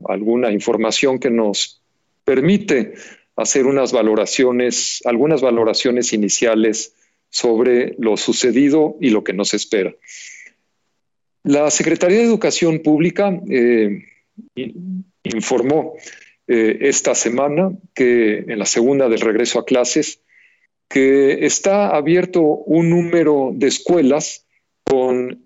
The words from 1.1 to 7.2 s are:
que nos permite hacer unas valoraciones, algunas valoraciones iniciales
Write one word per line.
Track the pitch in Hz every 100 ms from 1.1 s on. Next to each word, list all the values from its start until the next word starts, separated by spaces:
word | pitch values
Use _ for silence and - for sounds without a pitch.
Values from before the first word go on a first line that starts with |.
| 131
que | 131
nos | 117 107 101 - - _ _ _ _ -
permite | 131 156 202 202 135 107 - - - _ -
hacer | 113 139 131
unas | 139 120
valoraciones, | 123 110 107 98 - 127 123 123 117 - - -
algunas | 117 147 151
valoraciones | 131 117 110 101 131 123 117
iniciales | 113 101 - 117 110 113 107 - _ _ _